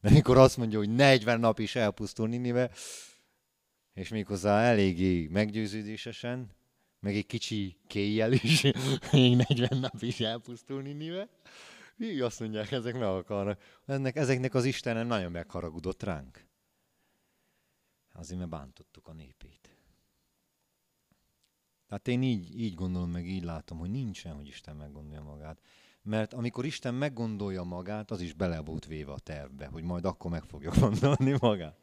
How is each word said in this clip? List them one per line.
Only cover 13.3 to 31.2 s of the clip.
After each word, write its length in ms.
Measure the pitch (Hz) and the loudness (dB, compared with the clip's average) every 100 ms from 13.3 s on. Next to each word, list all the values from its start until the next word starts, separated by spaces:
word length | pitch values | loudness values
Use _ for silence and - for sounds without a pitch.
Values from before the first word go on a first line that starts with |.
| 101 98 101 - _ - | -2 -2 -4 -10 _ -6
Ennek, 300 | 139 131 127 | -2 -2 0
ezeknek 380 | 135 131 131 | 0 2 2
az 100 | 131 | 0
Istene 380 | 127 131 - 113 | 0 -2 -4 -2
nagyon 280 | 117 117 90 | 0 -2 -2
megharagudott 720 | 85 85 92 82 80 85 90 | -6 -8 -8 -8 -6 -6 -6
ránk. 440 | 98 80 65 - _ _ _ _ _ _ _ _ _ _ _ _ _ _ _ _ _ | -6 -6 -8 -20 _ _ _ _ _ _ _ _ _ _ _ _ _ _ _ _ _
Azért, 260 | - 82 90 | -18 -12 -8
mert 120 | 87 | -8
bántottuk 580 | 80 67 - - - - | -10 -12 -20 -20 -20 -20
a 40 | |
népét. 640 | 80 73 _ 67 _ _ _ _ _ _ _ _ _ _ _ _ _ _ _ _ _ _ _ _ _ _ _ _ | -20 -20 _ -20 _ _ _ _ _ _ _ _ _ _ _ _ _ _ _ _ _ _ _ _ _ _ _ _
Tehát 220 | 101 - | -8 -2
én 140 | 123 | 0
így, 380 | 131 113 87 98 | 2 0 -4 -6
így 140 | 113 | -6
gondolom, 360 | 85 92 90 87 | -4 -4 -2 -2
meg 160 | 87 87 | -4 -4
így 180 | 95 | -6
látom, 340 | 85 80 - 82 | -6 -8 -10 -10
hogy 120 | 85 | -6
nincsen, 440 | 120 123 92 85 | -6 -6 -8 -12
hogy 120 | 76 71 | -14 -14
Isten 300 | - - 76 | -18 -18 -16
meggondolja 460 | 73 71 73 76 | -16 -16 -16 -14
magát. 380 | 76 73 76 78 _ _ _ _ | -14 -14 -16 -18 _ _ _ _
Mert 300 | 101 107 107 | -4 -2 -2
amikor 320 | 127 120 120 | -4 -6 -4
Isten 300 | 131 120 127 | -6 -6 -6
meggondolja 680 | 123 147 123 113 107 101 92 | -4 -4 -4 -6 -4 -4 -6
magát, 480 | 87 87 90 107 107 | -6 -8 -8 -8 -6
az 100 | 104 | -6
is 120 | 87 | -6
bele 280 | 78 92 82 | -2 -2 -2
volt 260 | 78 80 - | -6 -10 -8
véve 260 | 78 71 | -10 -10
a 60 | 69 | -12
tervbe, 480 | - 78 69 69 71 | -12 -12 -12 -14 -14
hogy 160 | 71 | -10
majd 220 | 82 87 | -6 -2
akkor 260 | 90 90 87 | -4 -4 -6
meg 120 | 82 | -8
fogja 260 | - 73 73 90 | -8 -12 2 4
<laughs> 40 | |
gondolni 540 | 117 107 139 - | 4 4 2 2